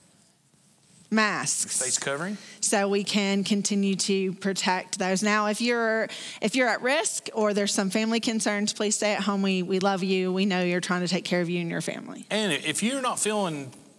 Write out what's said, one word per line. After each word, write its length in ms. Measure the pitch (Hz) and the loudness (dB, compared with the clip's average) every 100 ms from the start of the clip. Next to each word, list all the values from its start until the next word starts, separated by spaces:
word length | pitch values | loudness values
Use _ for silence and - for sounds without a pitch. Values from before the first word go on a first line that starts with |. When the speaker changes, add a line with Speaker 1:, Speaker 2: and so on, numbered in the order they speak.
| _ _ _ _ _ _ _ _ _ - - | _ _ _ _ _ _ _ _ _ -20 -2
Speaker 1:
masks. 680 | 220 208 160 143 - - - | 2 2 0 -2 -2 -2 -2
Speaker 2:
Face 160 | 127 - | -2 -2
covering. 380 | 139 139 180 208 - - | -2 -4 -4 -8 -12 -6
Speaker 1:
So 280 | - 214 202 | 0 2 2
we 140 | 202 | 0
can 400 | 190 208 196 196 | 0 0 2 2
continue 520 | 185 202 - 202 196 190 | 2 0 2 2 2 2
to 360 | - 196 190 | 2 2 0
protect 640 | 180 196 190 - 185 - 196 | -2 -4 0 0 0 -2 -4
those. 240 | 185 185 | 0 2
Now, 240 | 208 214 208 | 2 2 2
if 140 | 208 | 0
you're, 480 | 233 240 226 220 196 - - - | 0 2 2 0 -2 -6 -12 -4
if 140 | 214 262 | 0 2
you're 120 | 247 | 2
at 140 | 190 | 2
risk 480 | 240 302 427 - - | 0 0 0 -4 -6
or 200 | - 214 | 0 2
there's 200 | 208 202 | 2 2
some 160 | - 190 | 0 0
family 280 | 220 220 226 | 0 2 0
concerns, 540 | 233 220 208 208 208 | 0 0 0 0 -2
please 220 | - 214 208 | 0 -2 0
stay 180 | 208 | 0
at 80 | 196 | 0
home. 200 | 202 202 | 0 0
We, 180 | 196 185 | 2 2
we 160 | 175 190 | 0 2
love 240 | 196 190 | 2 2
you. 300 | 190 190 185 | 2 2 2
We 120 | 185 196 | 2 2
know 180 | 180 | 2
you're 180 | 180 180 | 2 0
trying 200 | 175 180 | 0 0
to 60 | 175 | 0
take 160 | 180 | -2
care 180 | - 180 | 0 0
of 80 | 170 | 0
you 120 | 175 | -2
and 80 | 170 | -2
your 120 | 175 | -4
family. 440 | 170 - - - - | -4 -6 -10 -14 -6
Speaker 2:
And 200 | 202 208 | -2 0
if 300 | 139 156 147 | 0 -2 -2
you're 200 | 214 277 | -2 0
not 180 | 254 190 | -2 -2
feeling 520 | 208 214 185 151 131 - - | 0 0 0 -4 -8 -14 -20